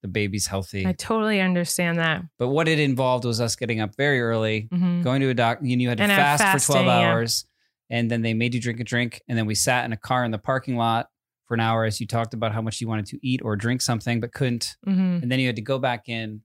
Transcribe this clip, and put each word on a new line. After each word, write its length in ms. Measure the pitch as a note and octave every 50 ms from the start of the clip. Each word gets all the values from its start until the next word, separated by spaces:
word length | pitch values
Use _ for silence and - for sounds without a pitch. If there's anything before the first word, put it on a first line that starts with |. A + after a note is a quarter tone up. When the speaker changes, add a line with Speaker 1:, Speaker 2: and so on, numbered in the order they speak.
Speaker 1:
the 60 | - G2
baby's 400 | F#2 G#2+ G#2 G2+ F#2+ G#2 - -
healthy. 380 | G2 G2 F#2+ - - G2+ F#2+ F#2+
Speaker 2:
I 60 | F#2
totally 480 | - - - A3 A3 G#3+ G#3+ G#3+ G3+
understand 580 | F#3+ F#3 F3+ F3 F3 E3+ - - F3+ E3+ E3+ E3+
that. 240 | E3 E3 D#3+ - F3+ D#3+ _ _
Speaker 1:
But 120 | B2 B2
what 180 | C#3 D3+ E3 D#3+
it 120 | D#3+ D3
involved 460 | D3+ C#3 C3 A#2+ C3 B2+ B2+ B2+ A#2
was 160 | B2 A#2 A2
us 140 | A#2+ A2+ -
getting 260 | - B2+ A2+ A#2 A2
up 140 | A2 G#2 - -
very 240 | C3+ D3 C#3+ C3
early, 480 | A#2+ A#2 A2+ A2 A2 A2 A2 G#2+ A2 A2+
Speaker 2:
Mm-hmm. 300 | - F3+ F3+ F3+ F3 F3 F3
Speaker 1:
going 180 | B2 B2+ C3+
to 80 | C3+ C3+
a 40 | B2+
doc, 260 | A#2 A#2+ A2+ A#2+ -
and 220 | D3+ B2+ B2+ B2
you 80 | B2 B2
had 80 | A#2+ G#2+
to 60 | G3+
Speaker 2:
And 60 | G#3
I 200 | G3+ G3 D3 C#3+ D3
was 80 | D3
Speaker 1:
fast 240 | A3 G3 F#3+ - - -
for 60 | C#3+
twelve 120 | C3+ - -
Speaker 2:
fasting, 140 | - A#2
yeah. 100 | - -
Speaker 1:
hours, 340 | - A2+ A#2 A#2 - - - _ _ _ _ _ _ _ _ _
and 200 | A#2+ A#2 A#2+ A2+
then 120 | A#2+ A#2
they 120 | A2+ A2+ A2+
made 200 | A2 A#2 B2 A#2+
you 60 | B2
drink 180 | A2+ A#2+ A#2 A#2
a 40 | A#2+
drink, 360 | G#2+ - A#2+ B2 A#2 - - _ -
and 100 | B2+ A2+
then 80 | A2
we 100 | G#2+ G#2+
sat 300 | - - - B2 B2 A#2+
in 60 | B2 A2+
a 40 | G#2
car 260 | - - C3 B2+ B2
in 80 | A#2
the 60 | A2+ G#2+
parking 400 | _ - C3 C3 - - B2+ A#2+
lot 320 | A#2 A#2 A2+ A#2 B2 _ _ _ _ _ _ _ _
for 80 | _ A#2+
an 40 | A2+
hour 240 | A2+ A2+ A2+ A2+ A2
as 160 | A2 G#2 -
you 80 | B2 G#2
talked 260 | - A#2 A#2 A2+ -
about 200 | A2+ A2+ A2+ G#2+
how 80 | A2+
much 180 | A2 G#2+ G#2 -
you 80 | A#2+ A2+
wanted 200 | A2+ G#2+ G#2 -
to 120 | - - - C3
eat 140 | B2+ B2+ -
or 120 | A2 G#2+ G#2
drink 240 | G2+ A#2 B2+ B2+
something 400 | - - A#2+ A2+ - - A#2+ A#2
but 100 | G#2+ A#2
couldn't. 460 | _ - C#3+ B2+ A#2+ A#2 - - - _ - G3
Speaker 2:
Mm-hmm. 360 | G3 F#3 F#3+ F#3 F3+ F3 D#3+
Speaker 1:
And 80 | B2
then 80 | B2+ C3
you 80 | C3 B2+
had 80 | A#2+ G#2+
to 40 | G#2+
go 160 | - C3+ C3
back 280 | B2+ B2+ A#2+ A#2 _ -
in 340 | A#2 A2+ A2+ A2 G#2+ G#2+ _